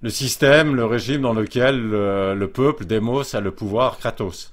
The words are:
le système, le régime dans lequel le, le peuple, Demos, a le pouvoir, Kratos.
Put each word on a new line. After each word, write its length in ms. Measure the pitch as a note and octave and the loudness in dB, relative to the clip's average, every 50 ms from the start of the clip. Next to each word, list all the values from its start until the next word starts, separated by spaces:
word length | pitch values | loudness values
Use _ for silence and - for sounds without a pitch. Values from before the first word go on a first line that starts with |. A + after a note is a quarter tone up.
le 80 | - A#2 | -8 -6
système, 680 | G2+ - C#3 B2+ - - D#3 C#3 C#3+ D3+ D#3 D3+ C#3 | -4 -4 -4 -4 -2 2 6 6 8 6 6 4 2
le 100 | B2+ A#2 | 0 0
régime 360 | A2 A#2 A#2+ A2 A#2 C#3+ D3 | 0 0 -2 -2 -2 -2 -2
dans 120 | C3+ B2 A2+ | 0 0 0
lequel 460 | A2 G#2+ G#2 - B2+ B2 C3+ C#3 B2+ | 0 -2 -2 0 2 2 2 2 0
le, 540 | A#2 G#2+ G#2+ G#2 G2+ G2+ G2 G2 F#2+ F#2+ G2 | -2 -2 0 0 0 0 0 0 0 0 0
le 140 | G2+ G2 F#2+ | -2 -2 -4
peuple, 380 | F#2+ - C3 C#3+ D3+ D3+ C3+ | -2 0 0 2 0 0 -4
Demos, 500 | E2 A2 A2 G#2+ A#2 B2 C#3 C#3 - - | -2 0 0 0 0 0 -2 -2 -2 -4
a 60 | A2+ | -4
le 100 | G2+ G2 | -4 -4
pouvoir, 480 | F#2+ - A2 G2+ G2+ A2+ C3 B2 - - | -4 -4 -6 -4 0 2 2 0 0 -2
Kratos. 500 | - A#2+ - - A2 F#2 E2+ - - - | -6 -6 -4 -4 -6 -6 -6 -10 -12 -6